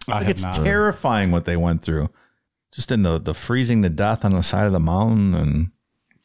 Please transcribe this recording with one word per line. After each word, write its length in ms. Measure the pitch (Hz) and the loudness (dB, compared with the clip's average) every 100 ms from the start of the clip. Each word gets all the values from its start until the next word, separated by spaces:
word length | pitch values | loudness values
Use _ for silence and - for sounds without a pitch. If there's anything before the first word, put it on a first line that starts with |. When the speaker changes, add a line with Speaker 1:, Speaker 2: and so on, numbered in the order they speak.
| - | -6
Speaker 1:
I 40 | |
Speaker 2:
Like, 100 | - | -4
Speaker 1:
have 80 | 190 | -2
Speaker 2:
it's 120 | 180 | -2
Speaker 1:
not. 100 | 95 | -2
Speaker 2:
terrifying 760 | - 156 208 208 - 139 110 95 | -2 0 2 0 0 0 0 2
what 140 | 87 | 0
they 120 | 82 85 | 0 0
went 240 | 85 82 | 0 0
through. 260 | - 80 71 _ _ _ _ _ _ | -2 -2 -2 _ _ _ _ _ _
Just 180 | - - | -8 -2
in 120 | 120 | 0
the, 160 | 90 80 | 2 0
the 160 | 80 | -2
freezing 480 | 78 - 123 120 113 | -6 -2 -2 2 2
to 60 | 95 | 2
death 340 | 78 104 113 | 0 0 0
on 80 | 101 | 0
the 100 | 92 | 0
side 240 | 90 95 104 | 0 0 0
of 60 | |
the 80 | 95 | 2
mountain. 540 | 80 92 110 113 98 | 0 2 2 2 2
And 360 | 85 76 73 85 - _ _ _ _ | 2 0 0 -2 -6 _ _ _ _